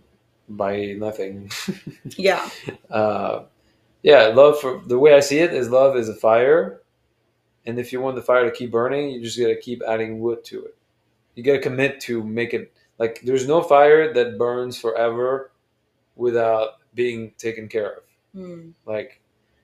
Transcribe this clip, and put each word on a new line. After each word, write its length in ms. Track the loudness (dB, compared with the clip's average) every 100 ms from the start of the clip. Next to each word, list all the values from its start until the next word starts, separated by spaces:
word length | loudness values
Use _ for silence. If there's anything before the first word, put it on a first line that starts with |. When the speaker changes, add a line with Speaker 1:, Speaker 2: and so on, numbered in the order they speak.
| _ _ _ _ -14
Speaker 1:
by 460 | -6 -4 -4 -6 -8
nothing." 520 | -8 -8 -10 -12 -14 -12
<laughs> 600 | -10 -12 -14 -18 -18 -4
Speaker 2:
Yeah. 320 | -2 -2 -6 -14 -16 -16 -8
Speaker 1:
Uh, 540 | -4 -2 -2 -6 -8 -12 _ _ _ _ _
yeah, 260 | 6 6 8
love, 320 | 8 6 6
for 200 | -2 -8 -2
the 120 | 4
way 160 | 8
I 60 | 6
see 180 | 6 2
it, 140 | 0
is 180 | 0 0
love 260 | 4 4 2
is 120 | -4
a 60 |
fire. 680 | -2 2 4 4 2 0 -8 _ _ _ _ _ _ _ _ -10
And 120 | -8
if 140 | -8
you 80 | -6
want 160 | -6 -4
the 60 |
fire 220 | 0 2
to 60 | 2 -4
keep 140 | -4
burning, 400 | -2 -2 -4 -6
you 120 | -8
just 160 | -10 -2
gotta 180 | -2 -2
keep 260 | -6 -8 -4
adding 340 | -4 -4 -6
wood 240 | -6 -6 -10
to 180 | -16
it. 120 | -16 -20 _ _ _ _ _
You 80 | -6
gotta 140 | 0 0
commit 420 | 0 -2 -4 -4
to 200 | -8 -6
make 300 | -6 -6 -4
it, 180 | -6 -10 _ _ -6
like, 220 | -6 -6
there's 220 | -4 -2 0
no 160 | 0
fire 500 | 4 6 8 6 4
that 240 | 0 -2 -2
burns 400 | -4 -4 -6 -6
forever 720 | -6 -2 -2 -2 -4 -4 -8 _ _ _ _ _ _ -4
without 640 | -2 0 2 0 -2 -8 _
being 380 | -4 -4 -4 -12 _
taken 300 | -10 -10 -8
care 240 | -6 -6 -10
of. 40 | _ _ _
Speaker 2:
Mm. 380 | -18 -16 -16 -20 _ -10
Speaker 1:
Like, 340 | -10 -10 _ _ _ _ _